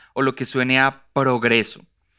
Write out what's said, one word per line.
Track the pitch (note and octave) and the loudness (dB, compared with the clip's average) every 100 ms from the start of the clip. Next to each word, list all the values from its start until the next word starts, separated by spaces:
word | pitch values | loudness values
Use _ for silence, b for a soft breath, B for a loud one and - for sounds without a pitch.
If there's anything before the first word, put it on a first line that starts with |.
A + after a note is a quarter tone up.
| b | b
o | - | -2
lo | C3+ C3 | -2 -2
que | |
suene | C3 C3+ B2+ C3 | -4 -2 0 2
a | C3+ - _ | 2 -2 _
progreso. | - C3+ B2 A#2 A#2 G#2+ - - _ _ | -2 0 0 2 2 0 -8 -20 _ _